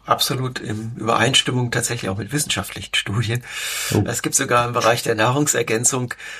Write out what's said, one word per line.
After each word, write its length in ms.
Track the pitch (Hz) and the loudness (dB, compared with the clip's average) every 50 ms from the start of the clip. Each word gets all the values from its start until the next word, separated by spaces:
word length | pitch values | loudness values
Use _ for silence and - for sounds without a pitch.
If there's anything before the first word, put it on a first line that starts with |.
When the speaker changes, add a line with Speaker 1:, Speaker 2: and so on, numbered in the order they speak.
| - | 0
Speaker 1:
absolut 520 | - 123 - - - 139 127 131 127 127 - | 0 0 2 2 0 0 -2 -2 -4 -6 -6
in 340 | - 120 107 107 110 113 123 | -6 -6 -6 -4 -6 -8 -8
Übereinstimmung 720 | - 110 113 113 104 113 131 131 - - 135 123 127 123 120 | -4 0 2 2 4 4 4 4 4 2 2 0 0 0 0
tatsächlich 400 | - 120 - - 120 120 - 95 | 0 -2 -2 -2 -4 -4 -4 -4
auch 80 | 95 | -4
mit 140 | 104 117 98 | -4 -6 -4
wissenschaftlichen 640 | 143 151 - - - 101 - - - - - - - | -2 -2 -2 -2 -2 -4 -4 -6 -8 -10 -10 -4 -4
Studien. 480 | - - - 98 120 113 107 117 127 - - - - - - - - - - - | -4 -2 -2 -2 0 0 0 -2 -2 -4 -6 -10 -8 -6 -6 -6 -6 -4 2 2
Speaker 2:
Oh. 100 | 110 101 | 2 2
Speaker 1:
Es 180 | 120 117 - - | 2 -2 -2 -2
gibt 100 | - - | 0 0
sogar 320 | - - - 123 120 120 | 0 2 4 4 4 4
im 60 | 120 120 | 2 0
Bereich 300 | 120 113 110 120 117 - | 4 4 4 4 4 2
der 100 | 120 113 | 0 2
Nahrungsergänzung 1000 | 107 110 123 127 143 147 147 - 120 - - 110 117 123 - 139 127 123 120 - - - - - | 2 2 2 4 2 2 2 2 0 2 0 0 0 2 0 0 0 -2 -4 -6 -10 -10 -14 -14